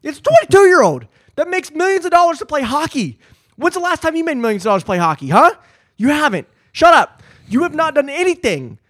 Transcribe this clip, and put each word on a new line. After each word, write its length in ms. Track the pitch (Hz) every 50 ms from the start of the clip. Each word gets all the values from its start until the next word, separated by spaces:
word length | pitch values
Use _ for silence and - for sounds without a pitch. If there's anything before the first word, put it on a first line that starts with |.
It's 180 | _ 294 285 -
a 20 |
twenty-two-year-old 840 | - 571 640 679 - - - 392 403 370 370 330 240 175 139 127 113 _ _ _ _ _ _
that 140 | - 311 349
makes 200 | 359 370 - -
millions 360 | 302 311 359 381 392 381 330
of 60 | 359
dollars 280 | 339 349 349 339 330 -
to 60 | 427
play 160 | - 302 294
hockey. 580 | 262 220 262 294 320 - - 277 202 139 110 _ _ _ _ _ _ _ _
When's 180 | - 269 349 -
the 60 | 370
last 200 | 349 359 339 -
time 140 | - 320 320
you 80 | 330 330
made 140 | 330 302
millions 260 | 247 233 226 214 196 170
of 60 | 220
dollars 140 | 202 190 -
to 40 |
play 100 | - 190 175
hockey, 280 | 170 160 151 - 139
huh? 260 | 135 160 214 302 349 440 _ _ _ _ _ _ _ _
You 100 | - 208 269
haven't. 380 | 294 302 302 277 196 160 - _ _ _ _ _
Shut 220 | _ - 320 349 339
up. 280 | 277 180 - _ _ _ _ _ _ _ -
You 140 | 208 254 339
have 120 | 349 294
not 180 | 302 320 311 285
done 160 | 294 277 277
anything. 720 | 277 330 359 370 339 - - 233 175 139 131 113 104 _ _ _